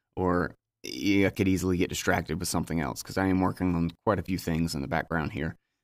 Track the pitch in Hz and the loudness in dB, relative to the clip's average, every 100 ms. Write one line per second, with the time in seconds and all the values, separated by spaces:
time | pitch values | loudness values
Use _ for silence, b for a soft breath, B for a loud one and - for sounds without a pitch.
0 | _ - 92 87 78 - _ _ - 64 | _ -2 0 2 -2 -6 _ _ -12 -2
1 | 82 98 95 - 95 95 92 87 90 - | 2 4 4 4 2 2 2 2 0 0
2 | - 90 82 80 90 92 82 80 71 - | 0 0 0 -4 -2 -2 -2 -2 -2 -4
3 | - - 95 92 92 90 92 87 85 - | -6 0 2 4 2 0 0 2 0 -2
4 | - 95 87 90 - 80 85 73 67 82 | 0 0 -2 -4 -2 0 0 -2 -4 -4
5 | - 85 73 - 80 - _ _ | -2 -2 -4 -4 -6 -8 _ _